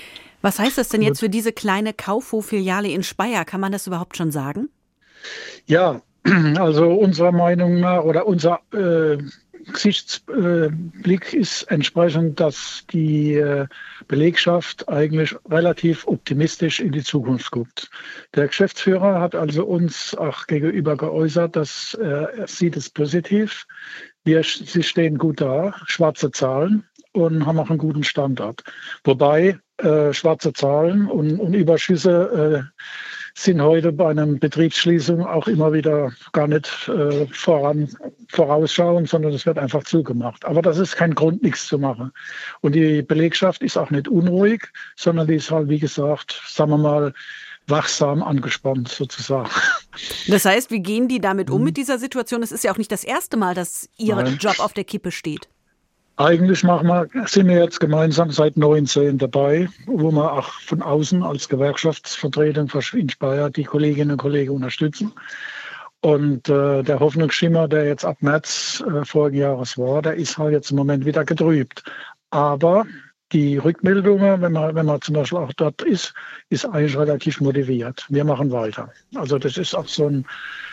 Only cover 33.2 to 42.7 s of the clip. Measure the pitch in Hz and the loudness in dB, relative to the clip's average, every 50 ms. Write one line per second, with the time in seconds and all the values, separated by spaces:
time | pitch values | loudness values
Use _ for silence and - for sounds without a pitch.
33.2 | - - - - - - 180 160 143 151 160 165 156 170 156 143 180 160 151 151 | -14 -16 -12 -4 2 2 4 4 6 4 4 4 4 2 2 2 2 2 2 2
34.2 | 151 151 147 135 - 151 - 151 165 160 - - - 170 170 170 139 127 175 165 | 2 2 0 0 0 0 2 2 2 2 2 2 2 2 2 2 2 2 0 0
35.2 | 175 185 175 160 143 - 226 160 156 156 151 156 147 156 151 147 147 127 120 - | 0 0 -2 -2 0 0 0 2 2 2 2 2 2 2 2 2 0 -2 -4 -8
36.2 | - - - 160 147 147 151 156 147 - - - - - - 196 147 147 147 143 | -12 -4 -2 0 0 2 2 0 -2 -4 -12 -10 -6 -4 -2 0 0 0 0 0
37.2 | 147 135 - - - - 170 147 139 143 147 151 147 139 - - - - - _ | -2 -4 -6 -6 0 2 2 2 2 2 0 0 -2 -4 -6 -12 -16 -18 -18 _
38.2 | 240 - - - 165 139 147 151 160 147 - - 175 175 175 175 165 143 - 165 | -20 -6 0 2 2 4 4 2 2 2 2 2 2 2 2 2 2 2 0 0
39.2 | 156 156 147 135 - 170 160 - - 165 - 151 135 - - 165 151 - 123 120 | 0 0 -2 -2 -2 -2 -2 -2 -2 -2 -2 -4 -2 0 0 0 0 0 -2 -4
40.2 | 120 120 113 - - 123 123 160 170 185 156 165 190 - - - 170 170 156 - | -4 -6 -8 -8 -6 -2 0 2 2 2 2 2 0 -2 0 0 0 0 2 2
41.2 | 151 160 165 196 - 185 - - - - - 143 139 135 123 110 123 131 - - | 2 2 2 2 0 0 0 -2 -6 -4 -2 -2 -2 -2 -4 -4 -8 -12 -12 -14
42.2 | - - - - - - - - - 156 | -18 -18 -16 -14 -14 -16 -10 -2 0 2